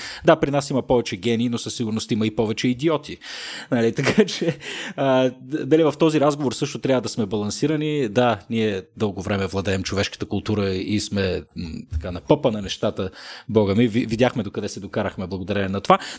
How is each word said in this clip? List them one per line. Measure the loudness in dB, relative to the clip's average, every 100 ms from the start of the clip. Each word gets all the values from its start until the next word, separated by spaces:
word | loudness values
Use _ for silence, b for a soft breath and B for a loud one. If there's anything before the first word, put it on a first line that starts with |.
| B B
Да, | 4 4
при | 4
нас | 0 0
има | -2
повече | 2 2 2 -2
гени, | 0 0 0
но | -2
със | -6
сигурност | -6 -4 -4 -2
има | 0 0
и | 0
повече | 0 0 -2
идиоти. | 0 2 0 -2 -14 B B B B B
Нали, | 2 2
<laughs> |
така | 2 2 4
че, | 2 2 -2 -2 B B B 0
а, | 4 4 4 0
д-, | -6 -6 4
дали | 6
в | 6 4
този | 4 6
разговор | 4 2 0
също | -2 -4 -2
трябва | 0 2
да | 0
сме | -2 -2
балансирани? | -2 -2 0 0 0 0 -2 0
Да, | 2 4 2 -2
ние | 0 0 -2 -6 -4
дълго | -2 -2
време | -2 -2 0
владеем | -2 0 0
човешката | 0 -2 -2 -4 -4
култура | -4 0 0 0
и | -2 0 -2
сме, | 0 -2 0 -2 -6 -10
м, | -10 -10 -8
така, | -6 -6
на | -6
пъпа | -2 0 0
на | -2
нещата. | -6 -4 -4 -4 -6 B B B -2
Бога | 2 4
ми, | 4 2
ви-, | 2 -2
видяхме | 2 2 0
докъде | -6 -6 -8
се | -8
докарахме | -8 -6 -4 -6 -8
благодарение | -6 -4 -2 -2
на | 0
това. | 2 2 B